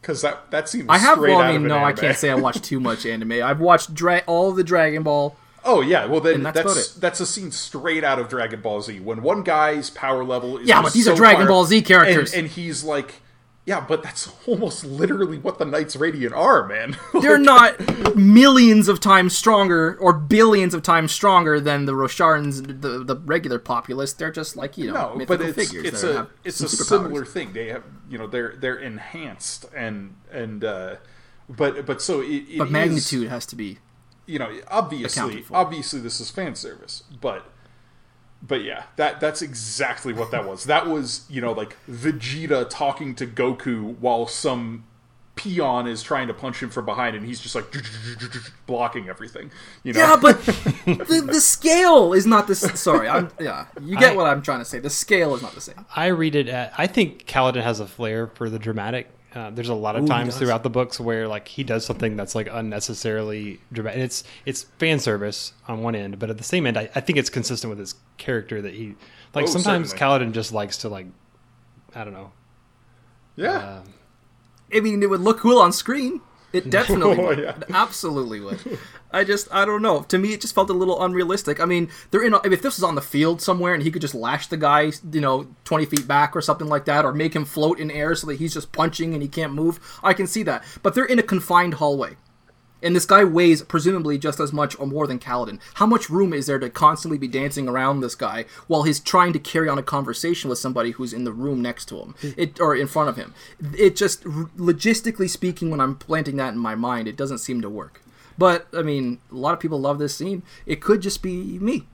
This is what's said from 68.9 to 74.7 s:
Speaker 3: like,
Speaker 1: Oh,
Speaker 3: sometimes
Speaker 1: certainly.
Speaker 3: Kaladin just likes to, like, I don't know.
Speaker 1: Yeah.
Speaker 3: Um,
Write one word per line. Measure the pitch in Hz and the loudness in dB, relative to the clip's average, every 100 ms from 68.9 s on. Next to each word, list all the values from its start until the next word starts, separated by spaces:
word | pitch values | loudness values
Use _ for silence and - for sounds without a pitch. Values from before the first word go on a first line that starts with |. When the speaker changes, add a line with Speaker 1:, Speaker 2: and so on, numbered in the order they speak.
| 98 - - - | -16 -20 -20 -10
Speaker 3:
like, | 147 160 | -4 -2
Speaker 1:
Oh, | |
Speaker 3:
sometimes | 180 196 180 156 | 0 0 0 -2
Speaker 1:
certainly. | - 139 139 117 | -2 2 2 0
Speaker 3:
Kaladin | |
just | 113 107 | -4 -6
likes | 110 101 - | -6 -8 -10
to, | 110 | -10
like, | 98 92 _ _ _ _ _ _ _ _ 117 | -12 -16 _ _ _ _ _ _ _ _ -16
I | |
don't | 104 | -16
know. | 98 95 _ _ _ _ _ _ _ _ _ _ - | -16 -20 _ _ _ _ _ _ _ _ _ _ -8
Speaker 1:
Yeah. | 202 381 - 95 | -6 -4 -8 -16
Speaker 3:
Um, | 95 _ _ _ _ _ _ _ _ | -20 _ _ _ _ _ _ _ _